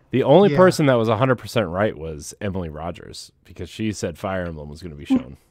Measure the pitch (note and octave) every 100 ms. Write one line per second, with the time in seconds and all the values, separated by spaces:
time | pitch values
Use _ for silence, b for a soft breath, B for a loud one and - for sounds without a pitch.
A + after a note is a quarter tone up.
0 | - B2+ C3 E3 G3+ C#3+ F#3 - C#3+ A#2+
1 | A2+ G#2+ C3 A#2+ G#2+ A#2+ F2 F2+ G#2+ -
2 | D#2+ D2+ D2 - G#2 F#2 E2 D2+ E2+ -
3 | - - - _ _ - F2 - A2 G2+
4 | F#2+ D#2+ G2 F#2+ F2 D#2 D2 D2 F2+ D2
5 | - - - - _